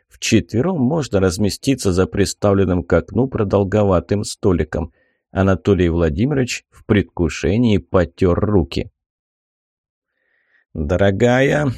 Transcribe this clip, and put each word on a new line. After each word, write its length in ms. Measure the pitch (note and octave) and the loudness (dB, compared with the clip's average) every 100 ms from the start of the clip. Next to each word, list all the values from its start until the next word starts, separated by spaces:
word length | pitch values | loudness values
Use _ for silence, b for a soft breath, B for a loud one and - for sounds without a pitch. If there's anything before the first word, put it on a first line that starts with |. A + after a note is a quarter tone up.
| B | B
вчетвером 720 | _ - A2 - A2 E3 F3+ | _ 0 0 0 -2 -2 -2
можно 400 | B2 E3 B2 G2 | -2 -2 -2 0
разместиться 720 | F#2+ F2 G2+ - - C3+ G2+ | 0 0 -4 -4 -4 -2 0
за 140 | F2+ F#2 | 0 0
приставленным 760 | G2+ F#2 - G2+ G2 F#2 F2+ | 0 -2 -2 0 2 2 0
к 80 | E2+ | 0
окну 340 | F2 - G#2 C#3 | 0 0 -2 -2
продолговатым 960 | - G2 - G2 G#2+ G2+ F2+ - G#2 | -2 0 0 0 0 2 0 0 -4
столиком. 680 | G#2+ - G2+ F2 - E2+ D#2+ _ _ _ _ | -6 -4 0 0 -2 -6 -8 _ _ _ _
Анатолий 580 | F#2+ F#2+ F#2 - F#2 F2+ | -2 0 0 0 2 2
Владимирович 760 | E2 E2 D2+ B2+ C#3 B2 - - | 2 0 0 -2 -2 -4 -8 -16
в 140 | _ - | _ -2
предвкушении 920 | G#2 F2 - D#2+ - D2+ G#2+ B2 G2 | 0 0 -2 -4 -2 -2 0 2 0
потер 640 | - F#2+ F2 - F#2 F2 | 0 0 0 0 0 0
руки. 500 | F#2+ G#2 - - - _ _ _ _ _ _ _ _ _ _ _ _ _ _ _ _ _ _ | 0 0 0 -4 -10 _ _ _ _ _ _ _ _ _ _ _ _ _ _ _ _ _ _
«Дорогая, 960 | - D2 F2+ G2+ F#2+ A#2+ B2 C#3 D3+ C#3+ | -8 -2 0 0 2 2 2 2 0 -2